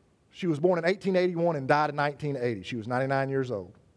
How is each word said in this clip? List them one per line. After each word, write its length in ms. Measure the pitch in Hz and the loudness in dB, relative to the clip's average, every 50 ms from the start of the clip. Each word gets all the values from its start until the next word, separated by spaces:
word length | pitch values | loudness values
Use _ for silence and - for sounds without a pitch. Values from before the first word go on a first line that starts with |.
| _ _ _ _ _ _ | _ _ _ _ _ _
she 160 | - - 190 | -10 -4 -2
was 140 | 170 151 139 | -2 0 2
born 180 | 170 185 180 165 | 2 2 2 2
in 60 | 160 | 2
eighteen 320 | 180 202 190 - 196 185 | 0 0 0 0 0 2
eighty-one 400 | 180 180 180 170 170 170 170 160 | 2 2 2 2 0 0 0 0
and 100 | 139 131 | 0 2
died 220 | 131 147 151 151 147 | 2 4 4 2 0
in 80 | 143 | 0
nineteen 400 | 147 143 147 139 - 151 143 139 | 0 -2 -2 -2 -4 -4 -4 -2
eighty. 260 | 127 120 123 110 95 | -2 -2 -2 -2 -4
She 140 | 90 - 123 | -6 -8 -8
was 100 | 113 104 | -8 -6
ninety-nine 440 | 123 123 127 135 135 139 135 135 135 | -2 -2 -2 0 0 0 0 0 0
years 200 | 135 135 131 123 | -2 -2 -2 -2
old. 280 | 113 98 90 90 - _ _ _ _ | -4 -6 -8 -10 -16 _ _ _ _